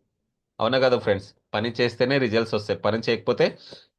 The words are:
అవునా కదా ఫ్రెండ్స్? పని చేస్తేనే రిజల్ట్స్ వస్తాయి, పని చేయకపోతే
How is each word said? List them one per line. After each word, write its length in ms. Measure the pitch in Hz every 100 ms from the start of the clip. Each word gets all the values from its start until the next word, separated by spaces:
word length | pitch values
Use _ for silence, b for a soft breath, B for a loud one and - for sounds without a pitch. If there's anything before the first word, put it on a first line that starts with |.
| _ _ _ _ _ -
అవునా 180 | 110 131
కదా 200 | 131 120
ఫ్రెండ్స్? 320 | 113 98 - _ _
పని 180 | 107 117
చేస్తేనే 460 | 117 120 - 127 139
రిజల్ట్స్ 360 | 120 113 110
వస్తాయి, 260 | 107 - 95
పని 180 | 107 113
చేయకపోతే 480 | 120 113 - 113 170 B B B B